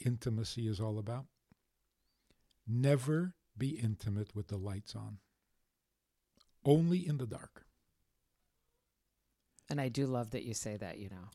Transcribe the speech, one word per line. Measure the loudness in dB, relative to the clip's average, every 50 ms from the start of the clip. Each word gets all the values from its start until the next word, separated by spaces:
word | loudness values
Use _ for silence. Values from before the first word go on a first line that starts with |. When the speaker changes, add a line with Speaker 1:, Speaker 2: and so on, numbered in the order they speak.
| 0
Speaker 1:
intimacy | 0 0 0 0 0 0 0 -2 -2 -4 -2 -2
is | 0 0 0
all | -2 -2 -2
about, | -2 -4 -4 -6 -6 -8 -12 _ _ _ _ _ _ _ _ _ _ _ _ _ _ _ _ _ _ _ _ _ _ _ _ _ _ _
never | -2 0 4 6 6 6 4 4 2 2 2 2 -2 -4 _ _ _ -6
be | -4 -2 -2 0 0
intimate | 0 0 0 -2 -2 -2 -2 -2 -4 -4 -6
with | -8 -6
the | -4 -4
lights | -4 -4 -4 -6 -8 -8 -10 -10
on. | -10 -10 -10 -12 -14 _ _ _ _ _ _ _ _ _ _ _ _ _ _ _ _ _ _ _ _ _ _ _ _ _ _ _ _ 6
Only | 6 8 8 8 6 4 2 2
in | 0 -2
the | -2 -2
dark. | -4 -6 -10 -12 -16 -20 -20 -20 _ _ _ _ _ _ _ _ _ _ _ _ _ _ _ _ _ _ _ _ _ _ _ _ _ _ _ _ _ _ _ _ _ _ _ _ _ _ _ _ -4
Speaker 2:
And | -2 0
I | 0 0
do | 0 0 2
love | 2 2 0 0 -2
that | -4 -4 -4
you | -4 -4
say | -4 -4 -4 -4
that, | -4 -6 -8 -8
you | -8 -10 -10
know. | -10 -12 -14 -14